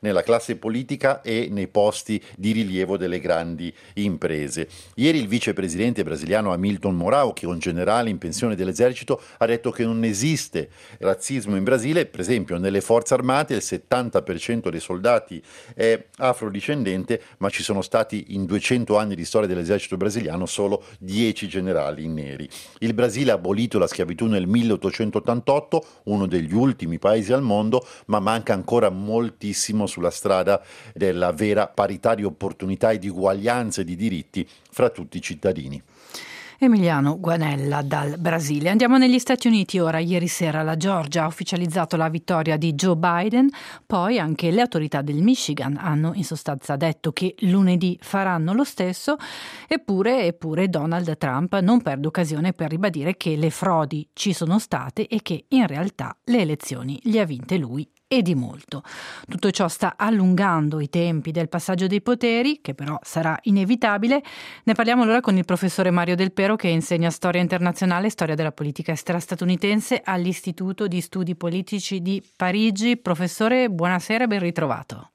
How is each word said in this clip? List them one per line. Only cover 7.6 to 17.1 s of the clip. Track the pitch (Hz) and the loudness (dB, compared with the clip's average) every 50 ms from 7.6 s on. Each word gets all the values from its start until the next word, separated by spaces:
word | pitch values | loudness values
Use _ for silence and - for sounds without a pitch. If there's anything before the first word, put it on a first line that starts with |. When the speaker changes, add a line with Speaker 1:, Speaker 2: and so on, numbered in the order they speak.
Speaker 1:
generale | 78 90 82 85 90 92 107 120 120 113 | -4 -4 -2 -2 0 2 2 2 0 -2
in | 101 85 | -4 -6
pensione | - 87 78 - - 117 107 | -6 -8 -6 -4 -2 -2 -2
dell'esercito, | 87 92 92 90 104 117 127 127 - - - 139 - - - - - | -2 -4 -4 0 2 2 2 2 0 -4 -4 -4 -4 -4 -18 -4 -2
ha | 120 | 0
detto | 113 117 117 - 123 | 0 0 0 -2 -4
che | 113 - 120 | -2 -2 -2
non | 113 113 113 113 | -2 0 0 0
esiste | 113 104 98 117 156 160 143 - - - 87 73 69 - - - - - - | 0 0 0 0 0 0 0 -4 -4 -6 -6 -6 -6 -12 -20 -20 -20 -16 -4
razzismo | - 95 98 - - - 135 131 104 101 104 | 0 0 0 0 -2 -6 -6 -4 -2 0 0
in | 95 95 | 0 2
Brasile. | 98 131 127 110 135 160 175 143 | 2 2 2 2 0 0 0 0
Per | - _ - | -2 _ -8
esempio | 92 87 123 117 90 - 90 87 | -2 0 0 0 0 -2 -4 -2
nelle | 90 98 98 98 | -2 0 0 0
forze | 95 - 113 117 - - 135 | 2 4 2 2 4 2 0
armate | 127 127 127 131 143 156 - 135 | 0 2 2 2 0 0 0 -2
il | 107 - | -4 -2
settanta | - - 90 - _ 135 123 123 117 - 95 - | -4 -6 -8 -2 _ -2 0 0 0 0 -2 0
per | - 90 82 | 0 -6 -6
cento | - - 120 117 - 87 | -4 -4 -4 -2 -2 -4
dei | 78 82 | -6 -6
soldati | - - 92 90 95 117 120 110 - - 92 80 - - - - - - - | -8 -8 -8 -2 2 2 2 2 0 -4 -14 -14 -14 -16 -20 -20 -20 -20 -6
è | - 113 113 113 107 - _ _ | -2 2 2 2 0 -2 _ _
afrodiscendente, | - 123 127 120 - 117 107 98 101 - - 147 147 117 98 92 95 92 - | -2 0 0 0 0 -4 -6 -6 -6 -4 -4 -2 -2 0 -2 -2 -2 -2 -2